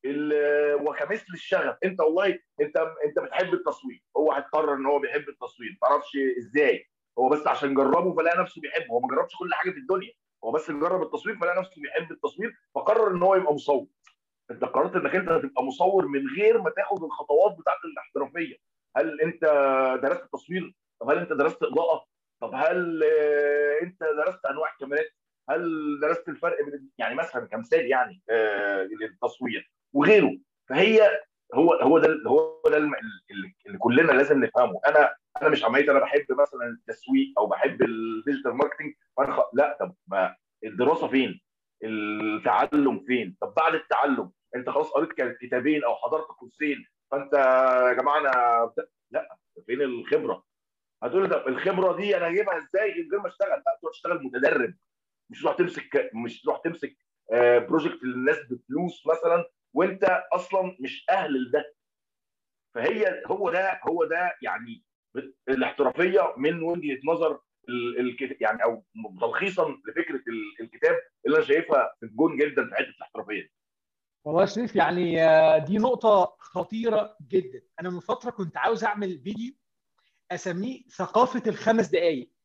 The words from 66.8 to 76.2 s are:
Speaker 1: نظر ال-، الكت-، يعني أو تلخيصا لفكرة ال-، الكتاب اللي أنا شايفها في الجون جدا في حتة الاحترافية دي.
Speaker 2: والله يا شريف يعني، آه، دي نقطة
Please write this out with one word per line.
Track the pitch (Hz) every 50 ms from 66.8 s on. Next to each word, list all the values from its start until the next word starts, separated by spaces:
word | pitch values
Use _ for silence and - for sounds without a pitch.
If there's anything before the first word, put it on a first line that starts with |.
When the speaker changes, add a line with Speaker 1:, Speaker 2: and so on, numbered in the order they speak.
| 151 147 131 131 135
Speaker 1:
نظر | 151 170 165 165 156 147 - _ _ _ _ _ -
ال-، | 123 120 120 120 117 120
الكت-، | 127 123 120 - 135 127 - _
يعني | 110 107 110 113 -
أو | 117 117 110 _ _ _ 110 110 107 - -
تلخيصا | 120 117 120 - 196 202 185 185 160 147 135 - _
لفكرة | - - - 165 - 139 127 _
ال-، | 117 113 110 107 104 - -
الكتاب | 113 117 - - 147 165 170 - - _ _ _ -
اللي | 127 147
أنا | 156 -
شايفها | - 143 160 165 - 151 135 117 - - _
في | 113
الجون | 113 110 110 156 160 147
جدا | 127 151 147 135 - - -
في | -
حتة | - - - -
الاحترافية | _ - - _ 113 - - 104 -
دي. | - _ _ _ _ _ _ _ _ _ _ _ _ _ _ _ _
Speaker 2:
والله | 151 156 175
يا | 202
شريف | 202 196 208 247 - -
يعني، | 196 165 151 175 180 180 170 165 160 160
آه، | 160 160 160 160 156 156
دي | 156 151 143 202
نقطة | 220 220 262 247 - - 220 208 196